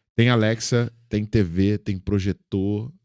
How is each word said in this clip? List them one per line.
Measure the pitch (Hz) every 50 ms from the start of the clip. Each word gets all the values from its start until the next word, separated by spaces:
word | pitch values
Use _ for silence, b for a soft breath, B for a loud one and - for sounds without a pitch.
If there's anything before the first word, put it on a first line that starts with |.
| _ _ _
Tem | - 117 120
Alexa, | 123 117 110 107 113 113 - - - 120 120 117 - _ _ _
tem | - 107 107
T | 107 - 117
V, | 101 85 82 90 98 101 107 101
tem | - - 101 92
projetor, | 87 - 104 101 92 101 92 - _ _ - 98 95 101 104 104 110 127 151 _ _